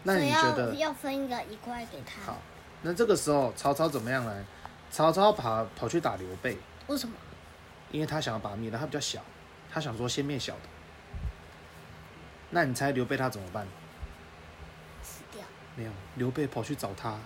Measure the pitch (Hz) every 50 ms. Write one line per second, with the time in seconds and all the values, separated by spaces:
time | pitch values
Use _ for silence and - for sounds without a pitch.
0 | - - 285 285 285 277 294 311 320 311 311 285 247 233 285 285 311 311 285 -
1 | - 277 269 277 277 262 247 233 - - 214 220 - 240 240 240 233 226 - 143
2 | - - - - 196 - 104 - - - - - - - - - - 160 175 175
3 | 233 214 196 156 - 147 147 143 135 117 101 - - 143 143 143 160 165 143 135
4 | 110 120 131 131 123 113 104 98 98 - - - - - - - - - - -
5 | 151 165 160 185 196 214 208 208 120 117 110 110 113 101 - - - 113 - 170
6 | 151 127 107 95 92 90 92 92 - 127 107 - - - - - - - 285 269
7 | - 233 220 - - - - - - - - - - - - - - - - 151
8 | 156 147 151 156 151 127 110 110 101 107 101 104 113 110 107 117 147 156 - 147
9 | - - - - - - - - - - - - - - - 160 147 139 113 110
10 | 120 123 - - 139 143 147 123 - - - - - - - - - - - -
11 | - - - - - - - - - - - - - - - - - - - -
12 | - - - - - - - - - - - 175 165 135 123 - 139 143 135 127
13 | 123 113 139 127 131 131 123 104 95 92 87 110 101 95 - - - - - -
14 | - - - - - - - - - - - - - - - - - - - -
15 | - - - - - - - 208 196 - - - - - - - 113 110 104 98
16 | 98 - - 127 123 127 127 156 151 131 - 120 110 - 147 131 - 101 98 92
17 | - 117 107 107 110